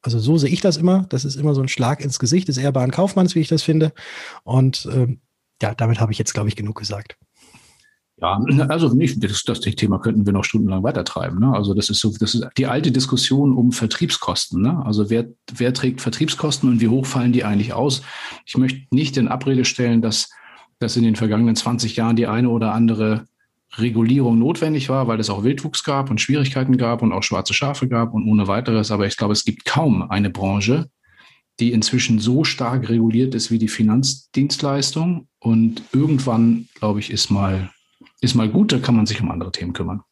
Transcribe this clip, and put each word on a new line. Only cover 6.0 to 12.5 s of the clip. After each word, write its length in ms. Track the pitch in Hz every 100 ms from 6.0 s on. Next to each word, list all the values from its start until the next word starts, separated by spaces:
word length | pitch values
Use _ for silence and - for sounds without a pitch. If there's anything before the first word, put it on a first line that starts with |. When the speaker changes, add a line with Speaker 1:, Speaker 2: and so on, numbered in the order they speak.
Speaker 1:
habe 100 | 113
ich 60 | 107
jetzt, 160 | 110
glaube 160 | - 104
ich, 80 | -
genug 200 | 104 107
gesagt. 400 | 104 101 - - _ _ _ - _ _ _ _ _ _
Speaker 2:
Ja, 180 | 87 98 123 135 135
also 260 | 160 156
nicht, 300 | 120 160 -
das, 200 | 98 101
das 180 | - 113
Thema 380 | - - 104 95
könnten 260 | 113 110 101
wir 80 |
noch 100 | 98
stundenlang 400 | 95 110 107 95
weitertreiben, 560 | 104 - - - 87 87
ne? 140 | 123
Also 220 | 107 101 101
das 140 | -
ist 100 | 104
so, 120 | 110 101
das 140 | 107
ist 120 | 120 117